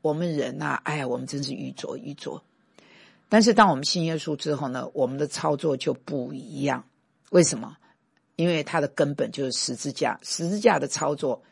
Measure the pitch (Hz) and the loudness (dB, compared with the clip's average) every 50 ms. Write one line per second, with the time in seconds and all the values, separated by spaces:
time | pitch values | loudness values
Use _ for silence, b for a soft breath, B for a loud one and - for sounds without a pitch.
0 | - 156 147 156 175 170 156 147 127 123 131 151 156 147 131 - - - 147 151 | -2 -2 0 0 -2 -2 -2 -2 -2 -4 -4 -4 -4 -4 -4 -4 -4 -4 -4 -4
1 | 135 123 123 127 131 127 147 139 143 143 135 - - 131 131 - - - - 135 | -4 -4 -4 -6 -6 -8 -8 -8 -6 -6 -8 -8 -10 -12 -10 -10 -10 -10 -10 -10
2 | - 143 143 - - - - 160 _ _ _ _ _ _ b b b b b b | -12 -14 -14 -12 -12 -12 -12 -12 _ _ _ _ _ _ b b b b b b
3 | b b b b b b 214 220 208 240 208 226 214 185 151 131 139 - - 180 | b b b b b b 6 8 8 8 8 8 8 8 8 2 0 -2 -2 0
4 | 160 165 160 151 - 165 151 147 - 151 147 135 147 127 127 127 123 - - 143 | 0 0 -2 -4 -4 -4 -6 -4 -2 -2 -2 -2 -2 -4 -4 -6 -8 -6 -2 0
5 | 131 123 131 139 151 147 - - - 156 147 - - 156 135 127 - 147 127 - | 0 0 0 -2 -4 -4 -4 -4 -2 0 0 0 0 0 0 0 0 -4 -4 -4
6 | - - 147 135 123 139 147 135 131 - 151 139 139 143 127 127 - _ _ _ | -6 -6 -6 -6 -6 -6 -8 -12 -12 -12 -8 -4 -2 -2 -2 -2 -4 _ _ _
7 | _ _ _ _ _ - - 180 165 - 156 113 110 - - _ b b b b | _ _ _ _ _ 4 6 6 6 6 4 -4 -8 -12 -16 _ b b b b
8 | _ _ _ _ _ _ - - 165 175 170 156 143 - - 165 147 139 - - | _ _ _ _ _ _ -4 0 0 2 2 0 -2 0 0 0 0 0 2 0
9 | 151 143 143 - 131 110 - 139 139 131 117 - - - 123 - - 143 - - | 0 0 2 -2 -4 -4 -2 -4 -4 -4 -2 -4 -4 -4 -6 -6 -6 -8 -4 -2
10 | 147 117 - - - - - - 165 170 202 208 208 226 185 147 143 139 - - | -2 -2 -2 -4 -8 -8 -6 -4 -4 -2 -2 4 4 4 4 4 0 -2 -4 -2
11 | 156 143 151 139 151 131 117 - b b | -2 -2 -2 0 -2 -2 -2 -4 b b